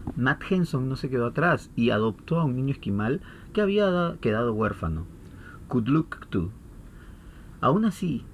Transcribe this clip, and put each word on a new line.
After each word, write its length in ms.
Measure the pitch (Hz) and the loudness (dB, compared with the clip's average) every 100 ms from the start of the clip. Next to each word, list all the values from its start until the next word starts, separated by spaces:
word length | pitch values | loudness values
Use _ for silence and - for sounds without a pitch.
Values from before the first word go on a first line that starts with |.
| - - | -6 0
Matt 240 | 127 123 - | 0 0 0
Henson 400 | 185 170 131 131 | 2 2 0 0
no 80 | 131 | -2
se 140 | 135 | -2
quedó 160 | 127 117 | 0 0
atrás 440 | 151 151 120 - - | 2 2 2 0 2
y 140 | 117 | 4
adoptó 500 | 107 110 - - 165 | 4 2 0 -2 0
a 40 | |
un 120 | 151 123 | 2 2
niño 160 | 135 | 0
esquimal 480 | 135 - 101 110 165 - - - | -2 -2 0 2 0 -4 -16 -6
que 80 | - | 0
había 300 | 202 208 196 | 2 4 4
da-, 260 | 175 170 170 | 4 2 0
quedado 380 | 117 107 120 | 0 2 2
huérfano, 500 | 107 104 101 82 78 82 - - - - - - | 2 0 0 -2 -2 -6 -12 -18 -18 -16 -16 -2
Kudluktu. 840 | 139 110 156 160 - - 98 82 - - - - - - - - - - - | 0 4 2 0 -6 -4 -2 -2 -6 -16 -18 -18 -18 -18 -18 -18 -18 -18 0
Aún 240 | 123 180 | 4 4
así, 400 | 220 - 180 123 - | 4 0 -2 -2 -4